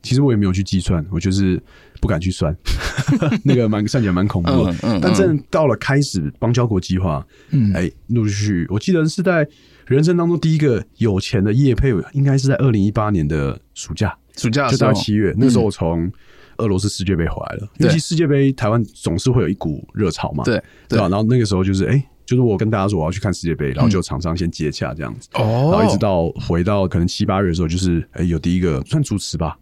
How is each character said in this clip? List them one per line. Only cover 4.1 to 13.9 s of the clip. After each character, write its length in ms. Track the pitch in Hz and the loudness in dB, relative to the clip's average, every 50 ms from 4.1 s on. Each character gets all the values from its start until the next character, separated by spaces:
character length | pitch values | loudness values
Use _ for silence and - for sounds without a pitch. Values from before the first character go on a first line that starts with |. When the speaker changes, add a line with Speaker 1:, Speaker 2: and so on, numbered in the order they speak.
Speaker 1:
蛮 140 | 90 87 95 | 2 2 0
恐 140 | 104 - 95 | 0 0 -2
怖 80 | 85 85 92 90 80 | 0 2 2 2 2
的。 60 | 92 | 0
Speaker 2:
嗯， 60 | 87 80 | -2 -2
嗯， 160 | - 117 113 92 | -2 -2 -2 0
嗯。 20 | |
Speaker 1:
但 100 | - 180 | 2 2
真 240 | 180 98 95 180 156 | 2 2 2 2 0
的 60 | 143 - _ | -2 -4 _
到 160 | - 165 156 | -2 0 2
了 100 | 139 113 | 2 0
开 240 | 104 - - 139 139 | 0 -2 0 0 0
始 320 | 143 - - 98 76 71 - - | 0 0 -2 -4 -4 -4 -6 -4
邦 140 | - 113 | -2 0
交 120 | 120 131 123 | 0 0 0
国 140 | 120 110 92 | 0 0 -2
计 160 | - - 92 | -2 -2 -2
划， 300 | 92 90 87 73 69 - _ - - - - | -2 0 -2 -2 -4 -6 _ -20 -20 -10 -2
Speaker 2:
嗯。 220 | - 143 113 101 | 0 2 2 2
Speaker 1:
哎， 180 | 95 - 92 85 - - - - | 2 0 -2 -4 -4 -10 -8 -2
陆 200 | 117 120 110 104 | -2 0 0 0
续， 380 | 101 101 104 104 101 87 82 - | -2 -2 0 0 0 0 -2 -2
我 100 | 90 107 | -4 -4
记 140 | - - | 0 0
得 120 | 185 165 156 | 0 2 2
是 160 | 160 - - | 0 0 -2
在 240 | 175 190 180 165 147 - - _ _ _ - - - | 0 0 2 2 0 -2 -4 _ _ _ -20 -20 -4
人 160 | - 123 139 156 | 0 2 2 4
生 120 | 170 175 | 4 2
当 120 | 175 175 170 | 2 2 2
中 100 | 175 156 | 0 0
第 160 | 139 160 160 | 2 2 2
一 40 | 156 | 2
个 260 | 151 147 117 95 - _ _ _ | 2 2 0 0 -4 _ _ _
有 200 | 110 113 98 92 | 0 0 0 0
钱 240 | - - - 107 | -2 -2 0 0
的 100 | 92 107 | 2 2
业 220 | 104 127 143 139 120 | 2 4 4 4 2
配， 180 | - - 135 117 92 - - | 2 2 2 2 0 -2 -2
应 100 | - 143 | -2 0
该 160 | 139 139 135 139 | 2 2 2 2
是 80 | 131 | 2
在 80 | 135 135 | 2 2
二 140 | - 143 135 | 2 2 2
零 140 | 113 104 95 | 4 4 2
一 40 | 107 | 2
八 220 | 101 113 107 107 | 2 0 0 0
年 160 | 104 90 76 | 0 0 0
的 340 | 73 80 76 69 69 - - _ _ _ | 0 0 0 -2 -2 -4 -6 _ _ _
暑 180 | - - - | -18 -12 -10